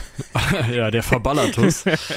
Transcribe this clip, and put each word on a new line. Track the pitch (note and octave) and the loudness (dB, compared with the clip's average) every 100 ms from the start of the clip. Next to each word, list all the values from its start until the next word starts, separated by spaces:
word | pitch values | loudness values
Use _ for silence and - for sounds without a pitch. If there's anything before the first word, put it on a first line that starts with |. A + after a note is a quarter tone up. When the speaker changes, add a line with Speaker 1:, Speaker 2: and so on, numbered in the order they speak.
| - - - | -12 -12 -4
Speaker 1:
<laughs> | - C3+ F#3+ A#2 | -2 0 0 0
Ja, | A#2+ A2 | 0 0
der | A#2 - | 0 0
Vaballatus. | B2+ G#2+ D3 C4 A#2+ F3 - F#3+ | 0 2 2 0 2 2 2 0
Speaker 2:
<laughs> | D#3 - | -2 -2